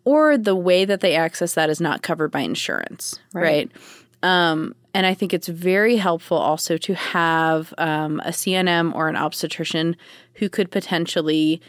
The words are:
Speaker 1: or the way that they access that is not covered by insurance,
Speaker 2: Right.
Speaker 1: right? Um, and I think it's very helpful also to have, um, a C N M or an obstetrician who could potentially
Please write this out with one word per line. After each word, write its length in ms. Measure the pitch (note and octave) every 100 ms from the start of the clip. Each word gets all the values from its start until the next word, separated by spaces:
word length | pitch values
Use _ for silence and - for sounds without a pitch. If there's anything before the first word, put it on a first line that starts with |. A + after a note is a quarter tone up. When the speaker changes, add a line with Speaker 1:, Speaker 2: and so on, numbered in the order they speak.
| -
Speaker 1:
or 320 | D4 D#4 C#4+
the 180 | G#3 F#3+
way 300 | F3+ F3+ F#3+
that 160 | G3
they 120 | F#3
access 400 | D#3 D#3+ - E3+
that 160 | - D#3
is 100 | D3+
not 220 | E3 -
covered 280 | - D#3+ D#3
by 80 | -
insurance, 800 | G2+ G#2 - A#1 - - - - _
Speaker 2:
Right. 100 | F#3
Speaker 1:
right? 280 | E3+ D3+ - - - - _ _
Um, 500 | F3+ F3+ E3+ D#3+ D#3+ - _
and 120 | G3 F#3+
I 80 |
think 200 | F#3 F#3+
it's 140 | F3 -
very 500 | E3+ F3 F#3+ G#3+ A#3+
helpful 400 | F#3+ E3+ - D#3+
also 400 | A2+ D#3 - E3
to 160 | - F#3
have, 800 | - F3+ E3 D#3+ D#3+ D#3+ D#3+ -
um, 420 | D#3+ D3+ D3+ D3+ -
a 80 |
C 220 | E3+ - F#3
N 120 | F#3
M 240 | E3+ E3 -
or 120 | D#3
an 60 | D#3+
obstetrician 800 | D3+ - D#3+ - D#3+ D#3+ E3 E3+ - - - -
who 140 | G3+
could 220 | - F#3
potentially 880 | G3+ - E3+ E3+ - D#3 D#3 D#3 E3